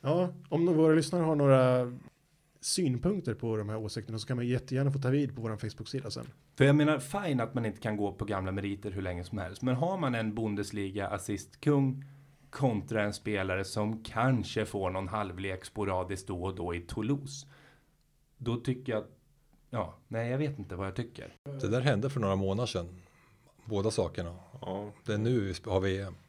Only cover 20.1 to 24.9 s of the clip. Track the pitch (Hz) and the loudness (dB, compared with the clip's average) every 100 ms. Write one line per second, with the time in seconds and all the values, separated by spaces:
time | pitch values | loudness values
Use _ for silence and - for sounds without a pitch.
20.1 | 110 117 131 151 139 95 90 98 95 117 | -4 -2 -2 -2 -4 -8 -6 -4 -4 -8
21.1 | - - - - 139 101 117 131 107 131 | -10 -16 -16 -12 -6 -2 2 2 2 0
22.1 | 135 101 98 95 98 123 92 85 90 - | 0 2 2 2 0 -2 -4 -6 -12 -20
23.1 | _ _ _ _ _ - 104 104 110 87 | _ _ _ _ _ -4 0 0 2 -2
24.1 | - 85 90 - 131 95 95 104 | -2 -8 -10 -18 -14 -8 -6 -8